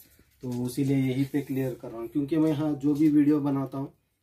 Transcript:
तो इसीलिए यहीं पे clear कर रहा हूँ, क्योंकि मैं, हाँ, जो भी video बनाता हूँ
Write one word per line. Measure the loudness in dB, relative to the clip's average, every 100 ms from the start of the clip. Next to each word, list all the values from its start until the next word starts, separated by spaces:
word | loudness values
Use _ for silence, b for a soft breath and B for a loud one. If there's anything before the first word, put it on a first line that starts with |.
| B B B _
तो | -8 -6 -4
इसीलिए | -2 0 2
यहीं | 2 0 -2
पे | -2
clear | -4 -4 -4
कर | -6 -12
रहा | -12
हूँ, | -6
क्योंकि | -4 0 2
मैं, | 2
हाँ, | 0 -2
जो | 0 0
भी | 2 4
video | 4 4 4
बनाता | 2 -2 -2 -6
हूँ | -10 _ _ _